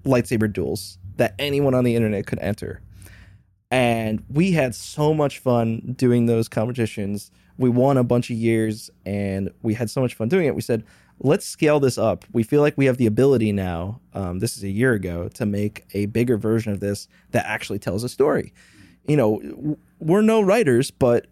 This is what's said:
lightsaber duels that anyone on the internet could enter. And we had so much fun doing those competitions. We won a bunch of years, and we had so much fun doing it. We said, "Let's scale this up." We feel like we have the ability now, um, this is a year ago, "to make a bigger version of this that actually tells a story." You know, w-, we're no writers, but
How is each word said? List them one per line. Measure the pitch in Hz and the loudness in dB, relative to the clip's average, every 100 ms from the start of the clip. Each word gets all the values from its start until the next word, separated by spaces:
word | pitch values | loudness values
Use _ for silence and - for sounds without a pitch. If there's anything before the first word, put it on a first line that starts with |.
lightsaber | 135 123 - 117 110 | 0 2 2 0 0
duels | 95 69 90 - - - - | -2 -4 -4 -8 -16 -10 -2
that | 117 - | -2 -2
anyone | 143 143 139 | -2 0 2
on | 127 | 2
the | 123 117 | 2 2
internet | 110 101 - | 0 -2 -4
could | - | -4
enter. | 90 - - - - - - - - - _ _ _ | -4 -6 -8 -12 -16 -20 -20 -20 -20 -20 _ _ _
And | 127 120 113 110 110 - | 0 2 0 -2 -6 -4
we | 143 190 | 0 2
had | 165 131 | 2 0
so | - - - 151 | -4 -10 -2 0
much | 156 143 - | 2 0 -2
fun | 127 120 113 113 - 127 | 0 2 0 -2 -6 0
doing | 123 120 117 | 2 4 4
those | 113 113 | 2 0
competitions. | 127 113 120 110 - 98 101 - _ _ - | -2 -4 -2 -4 -4 -8 -8 -12 _ _ -2
We | 127 | 2
won | 123 135 135 | 4 4 4
a | |
bunch | 120 120 - | 2 0 0
of | 113 | -2
years, | 113 113 110 107 - - | 0 2 0 -4 -12 -14
and | 92 101 98 95 98 - | -6 -4 -2 -4 -6 -4
we | 113 | -4
had | 107 113 | -2 -2
so | 139 | -2
much | 123 | -2
fun | - 113 | -2 0
doing | 185 151 | 2 2
it. | |
We | - | -2
said, | - 113 - _ _ - | -2 -4 -4 _ _ -4
"Let's | 131 190 | 0 0
scale | - - 151 151 | -2 0 2 4
this | 135 - | 2 2
up." | 110 90 - | 0 0 -2
We | 120 | -2
feel | 110 147 | 2 2
like | 147 143 | 2 4
we | 139 | 2
have | 127 | 2
the | 113 | 2
ability | 107 135 127 110 | 4 4 4 2
now, | 101 92 82 92 117 _ | 0 -2 -4 -6 -10 _
um, | 104 92 92 | -8 -6 -4
this | 117 - | -6 -6
is | |
a | 101 | -6
year | 101 131 | 0 0
ago, | 110 92 85 98 | 0 -2 -6 -8
"to | - 107 | -6 -4
make | 101 104 - - | -2 -4 -6 -8
a | 98 104 | -4 -2
bigger | 113 123 110 | 0 0 0
version | 110 113 107 | 0 -2 -2
of | 98 | -4
this | 101 101 - _ _ | -4 -6 -10 _ _
that | 117 76 | -4 -2
actually | 110 - 101 | -6 -6 -8
tells | - 95 | -6 -6
a | 123 | -4
story." | - 143 139 - - _ - - _ - | 0 2 0 -4 -14 _ -20 -20 _ -2
You | 151 | 2
know, | 110 107 | 2 0
w-, | - - 151 147 _ _ | -6 -8 -6 -6 _ _
we're | 156 196 | 0 2
no | 214 220 | 4 4
writers, | 190 226 160 120 139 | 4 4 4 2 2
but | - 127 120 - | 0 2 2 0